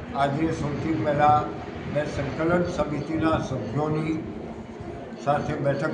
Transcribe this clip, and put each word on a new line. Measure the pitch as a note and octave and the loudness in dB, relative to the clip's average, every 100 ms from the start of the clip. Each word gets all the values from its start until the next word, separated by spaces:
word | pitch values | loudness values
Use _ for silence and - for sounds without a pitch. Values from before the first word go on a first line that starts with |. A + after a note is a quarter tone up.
| - C3+ | -8 0
આજે | C#3+ C#3 D#3+ | 2 2 0
સૌથી | D#3+ C#3+ C#3 D3+ D#3+ | 0 -2 -2 -2 0
પહેલાં | D3+ D3 D3 D3+ D3 - - - - | 2 4 8 6 4 -6 -8 -8 -4
મેં | D3 D3+ | -2 -2
સંકલન | - C3+ C3 D#3+ F3+ E3+ | -2 -4 0 2 4 2
સમિતિના | - D3 D3 C#3 D#3+ D#3+ D#3 | 0 -2 -2 -2 0 2 2
સભ્યોની | - B2+ A2+ B2 D3+ D#3 D#3 D#3+ - - - - - - - - - - | 0 -4 -2 -2 0 0 0 -2 -4 -8 -10 -10 -12 -12 -10 -10 -10 -6
સાથે | - C#3+ C#3+ D3 | 0 0 0 0
બેઠક | C#3 C#3 D#3 | 0 2 0